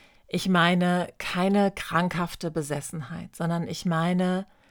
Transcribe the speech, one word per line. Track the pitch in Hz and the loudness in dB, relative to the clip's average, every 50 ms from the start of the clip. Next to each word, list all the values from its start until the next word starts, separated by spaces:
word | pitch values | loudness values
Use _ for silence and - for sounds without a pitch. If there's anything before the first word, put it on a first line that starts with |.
| - _ _ _ _ _ | -20 _ _ _ _ _
Ich | - 180 - 185 | -6 -4 0 2
meine | 185 175 170 175 185 175 180 175 180 180 175 - - _ | 4 4 6 4 4 4 4 2 2 2 0 -4 -6 _
keine | - - - 180 185 196 202 208 202 196 | -10 -6 -2 0 0 2 4 4 4 2
krankhafte | 196 - - - 170 165 175 180 - 170 175 165 - - - 165 | 2 -2 -8 -2 0 0 0 0 0 -2 -4 -4 -4 -6 -6 -4
Besessenheit, | 160 165 151 143 147 143 - - - 160 139 - 165 165 - - - | -4 -4 -4 -4 -4 -6 -6 -8 -10 -10 -10 -10 -10 -12 -12 -14 -8
sondern | - 170 165 170 170 170 - | -4 -2 -2 0 -2 -2 -4
ich | 160 - - | -6 -4 -2
meine | 180 170 160 165 175 180 180 185 180 185 185 196 - _ _ _ _ | 0 0 2 2 2 2 2 2 2 0 -2 -4 -6 _ _ _ _